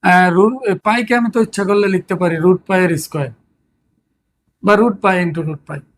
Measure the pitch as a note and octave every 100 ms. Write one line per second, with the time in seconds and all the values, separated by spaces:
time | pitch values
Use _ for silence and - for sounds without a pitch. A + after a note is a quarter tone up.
0 | - F3+ F3+ F3 G#3 B3+ A#3+ F#3+ - A#3
1 | A3+ A#3+ A#3 A#3 A3 - G3 G3+ G3+ F#3
2 | - F3+ F3 E3 E3+ F3+ _ F#3+ F3+ E3
3 | - D#3 C3 A2+ _ _ _ _ _ _
4 | _ _ _ _ _ _ F#3+ G#3 A#3 G3
5 | G3+ F#3 F3 E3 D#3 D3+ _ D3 -